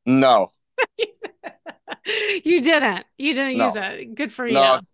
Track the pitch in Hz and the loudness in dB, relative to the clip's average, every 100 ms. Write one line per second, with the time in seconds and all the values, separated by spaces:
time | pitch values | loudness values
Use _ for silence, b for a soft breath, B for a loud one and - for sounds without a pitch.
0 | - 131 131 113 92 _ _ - 494 - | -2 2 6 4 2 _ _ -6 -6 -4
1 | 440 - 440 - - - - - - - | -8 -8 -18 -18 -20 -18 -20 -20 -16 -12
2 | - 427 415 392 311 339 262 311 262 190 | -8 -6 -4 -4 0 0 2 2 2 -2
3 | - - 277 240 269 254 220 208 190 - | -8 -6 -4 -2 -2 0 -2 -2 -6 -10
4 | 233 220 214 - 240 262 135 131 190 | -14 -10 -8 -6 -2 2 4 2 -2